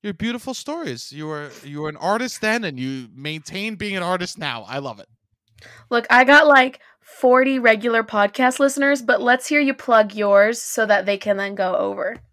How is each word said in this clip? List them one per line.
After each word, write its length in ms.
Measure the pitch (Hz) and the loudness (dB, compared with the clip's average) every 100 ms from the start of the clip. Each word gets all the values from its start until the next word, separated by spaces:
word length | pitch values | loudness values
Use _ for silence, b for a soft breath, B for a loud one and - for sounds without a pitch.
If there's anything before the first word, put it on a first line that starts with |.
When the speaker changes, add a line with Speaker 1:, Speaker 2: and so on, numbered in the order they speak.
Speaker 1:
your 120 | 208 | -10
beautiful 400 | 180 226 247 262 | -6 -6 -6 -8
stories. 580 | 254 - 320 294 120 - | -10 -10 -10 -8 -10 -14
You 140 | 143 151 | -14 -10
were, 240 | 151 147 - | -10 -12 -18
you 180 | 139 143 | -16 -10
were 60 | 151 | -10
an 80 | 156 | -8
artist 440 | 170 214 247 - | -4 -2 -4 -6
then, 240 | 214 226 | -4 -4
and 140 | 202 131 | -4 -8
you 300 | 131 135 120 | -8 -8 -12
maintain 600 | 123 143 156 151 190 214 208 | -14 -12 -12 -12 -10 -10 -8
being 200 | 208 196 | -8 -6
an 60 | |
artist 360 | 175 185 175 - | -4 -4 -6 -8
now. 260 | 147 117 101 | -8 -8 -10
I 100 | 131 | -10
love 220 | 139 104 | -10 -14
it. 80 | - _ _ _ _ _ b b b | -20 _ _ _ _ _ b b b
Speaker 2:
Look, 160 | 240 226 | -4 4
I 140 | 247 | 4
got, 220 | 254 294 302 | 8 8 8
like, 340 | 277 262 262 b b | 6 4 -2 b b
forty 580 | _ - 254 254 269 262 | _ -2 4 4 4 2
regular 440 | 240 220 233 226 | 2 2 2 0
podcast 560 | 220 214 202 208 254 254 | 0 0 0 2 0 2
listeners, 440 | 277 277 277 285 | 0 2 0 0
but 180 | 233 262 | 0 0
let's 240 | 240 247 - | 2 0 2
hear 140 | 294 | 0
you 140 | 277 | 0
plug 400 | 269 - 226 214 | -4 2 2 2
yours 460 | 208 208 202 208 233 | -2 2 4 4 0
so 260 | - - 214 | -6 -4 0
that 200 | 202 190 | 0 0
they 100 | 202 | -4
can 180 | 208 196 | -2 -4
then 180 | 196 | -4
go 220 | 202 185 185 | -4 -4 -2
over. 400 | 196 196 180 240 _ | -4 -4 -8 -10 _